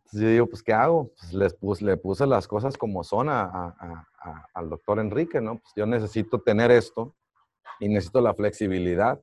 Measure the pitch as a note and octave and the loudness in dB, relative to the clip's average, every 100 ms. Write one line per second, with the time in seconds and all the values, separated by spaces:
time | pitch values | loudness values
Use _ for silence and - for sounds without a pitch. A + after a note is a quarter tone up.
0 | _ G#2 A2 A2+ A#2 G2+ - A2 C#3 E3 | _ 0 4 6 4 -2 0 2 4 2
1 | C3 _ E2+ F2+ G2 - G2 G2 G#2 F2+ | -2 _ -10 0 0 0 -4 -2 0 0
2 | F#2 F#2+ C#3 A#2+ F2+ G#2+ C3 C#3 A2+ F#2+ | -2 0 2 2 0 -4 -4 -4 -6 -6
3 | E2+ G#2 C#3+ C3 F#2+ F#2 F2 E2+ F2 E2 | -4 -2 -2 -2 -4 -6 -10 -12 -16 -16
4 | D#2+ _ F2 D#2 D#2 F2+ E2 D#2 - G#2 | -18 _ -18 -18 -14 -12 -10 -8 -2 -2
5 | G#2+ G#2+ E3 D3+ A2 A2+ _ - G#2+ A#2+ | 0 -2 -2 -4 -4 -8 _ -4 -2 0
6 | G#2+ A2 G#2 - - G#2+ A#2+ B2 - - | -2 -4 -4 -2 2 4 6 6 4 -10
7 | A#2+ _ _ _ _ _ - - G#2 G#2 | -12 _ _ _ _ _ -20 -6 0 0
8 | - C3 A#2+ G2+ G#2 - G#2 F#2 F2+ F2 | 2 2 2 2 -2 0 -2 0 0 2
9 | A2 C#3+ | 0 0